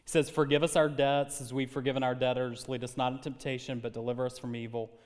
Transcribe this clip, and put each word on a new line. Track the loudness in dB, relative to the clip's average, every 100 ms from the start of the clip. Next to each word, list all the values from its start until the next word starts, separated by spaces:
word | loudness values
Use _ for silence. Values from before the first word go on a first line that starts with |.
says, | 0 2 2
"Forgive | 2 4 4
us | 4 4
our | 4
debts | 4 4 4 0 -4
as | -6
we've | -4 -2
forgiven | -2 0 2
our | 0
debtors. | 2 0 0 -2 -4 -6
Lead | -6
us | -4 0
not | 0
into | 0
temptation, | -8 -8 -6 -6 -6 -6
but | -6
deliver | -4 -4 -2 -2
us | -4
from | -8
evil. | -6 -6 -6 -8 -12